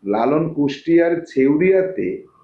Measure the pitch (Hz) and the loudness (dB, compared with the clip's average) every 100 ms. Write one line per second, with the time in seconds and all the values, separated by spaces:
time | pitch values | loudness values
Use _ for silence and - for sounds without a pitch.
0 | 98 104 123 151 160 151 143 139 - 170 | -4 -2 0 0 -2 -2 -4 -4 0 2
1 | 170 170 - 135 135 151 185 190 185 - | 2 -2 -4 0 2 2 2 2 0 -4
2 | 95 95 - _ | -6 -8 -14 _